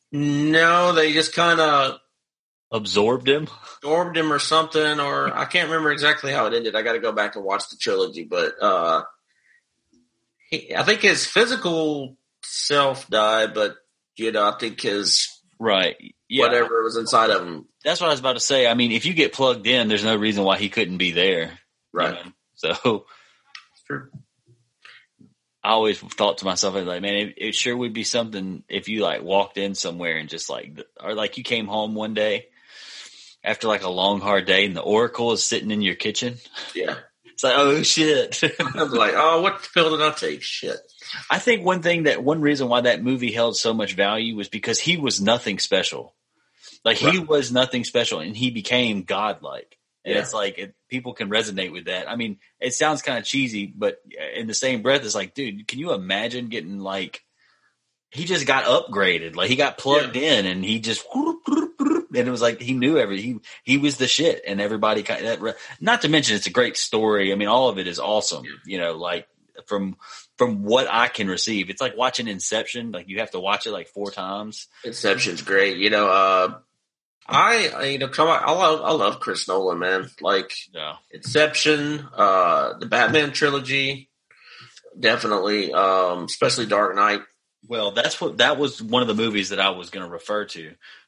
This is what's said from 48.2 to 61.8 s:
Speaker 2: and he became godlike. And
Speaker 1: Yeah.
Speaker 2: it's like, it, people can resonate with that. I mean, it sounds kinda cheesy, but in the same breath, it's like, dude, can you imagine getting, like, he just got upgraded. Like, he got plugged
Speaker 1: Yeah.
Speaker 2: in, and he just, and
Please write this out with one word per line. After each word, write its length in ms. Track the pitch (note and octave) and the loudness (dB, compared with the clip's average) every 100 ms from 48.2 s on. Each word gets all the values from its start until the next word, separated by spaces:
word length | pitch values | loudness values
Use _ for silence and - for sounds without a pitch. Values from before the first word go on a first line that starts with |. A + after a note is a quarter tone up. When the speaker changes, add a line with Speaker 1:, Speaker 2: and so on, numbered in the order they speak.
Speaker 2:
and 160 | E2 G#2+ | -6 -4
he 140 | B2+ | -2
became 520 | A#2 F#2+ B2 A#2 G2+ | -2 0 0 0 -2
godlike. 760 | F2 F#2+ G#2+ F#2+ C#2+ C2+ - _ _ _ | -4 -2 -2 -4 -10 -14 -16 _ _ _
And 100 | - | -2
Speaker 1:
Yeah. 60 | G#2 | -2
Speaker 2:
it's 140 | - | -2
like, 240 | A2 G2 F#2 | -2 -4 -6
it, 160 | G2 - _ | -14 -16 _
people 240 | B2+ B2 | -8 -8
can 140 | - G2+ | -8 -2
resonate 420 | A2 A2 F#2+ F2+ | 0 0 -4 -6
with 140 | F2 E2+ | -8 -6
that. 240 | F#2 - | -6 -6
I 40 | A#2 | -6
mean, 220 | A2+ G2 _ _ | -6 -8 _ _
it 140 | B2+ | -6
sounds 260 | - D#3 D3 | 0 0 0
kinda 200 | - A#2+ | -4 -6
cheesy, 440 | G#2 C#3 B2+ G#2+ G2 | -2 -2 -2 -4 -8
but 260 | G2+ G2+ - _ - D2+ | -4 -4 -4 _ -14 -10
in 120 | F#2 A2+ | -8 -6
the 80 | |
same 280 | C3+ C3 A#2+ | -2 -2 0
breath, 220 | B2 C#3 | 0 0
it's 100 | A2 | 0
like, 200 | G#2 F#2+ | -6 -6
dude, 320 | - B2+ G2+ A2 | -8 -8 -8 -10
can 120 | B2+ | -8
you 140 | E3+ | -4
imagine 560 | A2+ F#2 G2 A#2 B2 A#2+ | -2 0 0 -2 -6 -8
getting, 280 | A2+ D#2+ G2 | -8 -8 -10
like, 440 | F#2+ G2 F#2 - _ _ _ _ _ _ _ _ _ | -6 -6 -6 -12 _ _ _ _ _ _ _ _ _
he 160 | C#3 E3 | -10 -4
just 200 | F3 C3+ | -2 0
got 180 | C3+ | 2
upgraded. 720 | - C3 - G2+ F#2 E2+ E2 | 4 2 2 0 2 2 -4
Like, 140 | E2 G2 | -4 0
he 60 | B2+ | 2
got 200 | C#3 - | 0 -2
plugged 360 | C3+ D3 C3+ | 2 2 2
Speaker 1:
Yeah. 240 | B2+ D#3 A#2+ | -2 2 2
Speaker 2:
in, 80 | F#2 | 2
and 180 | F#2 | -2
he 140 | F#2+ A2+ | -2 -2
just, 260 | A2+ G#2+ - | -2 -6 -4
and 1120 | B3+ E4 E4 - D4 F4 - | -4 -2 -4 -2 0 0 -2